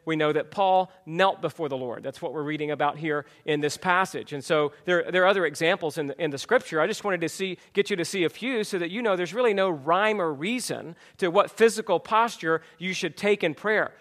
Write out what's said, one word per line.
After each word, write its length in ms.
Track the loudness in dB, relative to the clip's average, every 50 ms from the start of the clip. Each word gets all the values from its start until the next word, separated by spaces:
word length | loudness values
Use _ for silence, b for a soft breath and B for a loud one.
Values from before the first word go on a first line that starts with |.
| b
we 100 | -2 0
know 160 | 2 2 2
that 180 | 2 0 -2 -2
Paul 400 | 0 2 4 4 4 4 2 0 b b b
knelt 360 | -4 0 2 2 2 2 0
before 260 | -4 -6 -4 -4 -6
the 80 | -4 -4
Lord. 280 | -4 -6 -6 -8 -8 -8
That's 180 | -10 -10 -8
what 120 | -8 -8 -6
we're 80 | -6
reading 300 | -6 -4 -4 -4 -4 -4
about 260 | -2 0 0 0 0
here 280 | -2 -4 -2 -2 -4 -4 b b b b
in 160 | -2 0 0
this 160 | 0 -2 -2
passage. 560 | -2 0 2 4 4 2 0 -2 -8 -10 -10
And 100 | -10 -6
so 300 | -2 0 2 2 2 0 B B B
there, 260 | 0 0 0 0 2
there 140 | 2 4 6
are 20 |
other 180 | 6 4 4 2
examples 520 | -2 0 0 2 2 2 2 -2 -4 -4
in 100 | -4 -4
the, 160 | -6 -4 -4 -4
in 80 | -4
the 60 | -4
scripture. 420 | -4 -2 2 2 2 2 0 0 0
I 80 | 0
just 160 | 0 -2 -4 -4
wanted 160 | -2 -2 -2
to 80 | -2
see, 300 | -4 -4 -4 -6 -6 -6 b b b b
get 160 | 0 0 0
you 80 | 0
to 80 | -2 -2
see 180 | -2 0 0 0
a 60 | 0
few 340 | -2 -4 -6 -4 -2 -2 -2
so 160 | -2 -4 -4
that 120 | -4 -4
you 100 | -4 -2
know 160 | 0 0 0
there's 160 | 0 -2 -2 -2
really 200 | 0 2 2 2
no 160 | 2 2 0
rhyme 520 | 0 -2 0 2 2 4 2 2 0 0
or 100 | -2 -4
reason 640 | -4 -4 -4 -4 -4 -4 -4 -6 -8 -8 -8 -12 -14 b b b b
to 100 | b -2
what 240 | 2 4 4 2 2
physical 480 | 4 4 4 4 4 2 -2 0 0 0
posture 640 | 0 2 2 2 2 2 -2 -4 -2 0 0 -2 B B B
you 160 | B -8 -6 -4
should 240 | -4 -4 -6 -4
take 260 | -2 0 2 2 2 2
in 100 | -2 -2
prayer. 380 | -2 -2 0 0 0 0 -2 -4 b